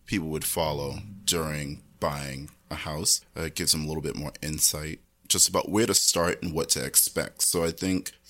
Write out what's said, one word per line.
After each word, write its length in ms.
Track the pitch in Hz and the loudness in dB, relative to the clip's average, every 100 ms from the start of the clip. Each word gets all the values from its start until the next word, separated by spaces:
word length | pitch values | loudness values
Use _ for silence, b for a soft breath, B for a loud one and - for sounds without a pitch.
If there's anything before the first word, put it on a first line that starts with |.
| - | -4
people 240 | 104 80 | -2 0
would 160 | 78 - | -2 -2
follow 540 | - 78 73 69 71 - - - | 0 0 0 -4 -8 -12 -8 -2
during 580 | 85 78 76 71 73 - - | 0 0 -2 -4 -8 -14 -4
buying 500 | 80 71 69 67 76 - - | -2 -2 -6 -8 -12 -14 -10
a 40 | 73 | -8
house. 440 | 80 76 - - - 78 | -6 -2 2 0 -2 -8
Uh, 60 | |
it 120 | 80 - | -6 -2
gives 180 | 80 | 0
them 100 | 82 | 0
a 40 | 76 | 0
little 140 | 78 | -4
bit 140 | 73 - | -4 -4
more 160 | 73 - | -6 -6
insight 600 | 78 78 - 76 76 - _ _ - | -6 2 2 2 -6 -10 _ _ -2
just 220 | 92 - | 2 4
about 180 | 90 - | 4 2
where 180 | 101 113 | 4 4
to 80 | |
start 480 | 95 - 87 85 - | 4 4 4 4 2
and 120 | 90 | -2
what 160 | 80 - | -2 0
to 120 | - 69 | 0 2
expect. 560 | - - - - - | 2 2 0 -4 0
So 240 | - 87 85 | 0 2 0
I 60 | |
think 420 | 82 92 92 - - | 0 0 0 -2 -12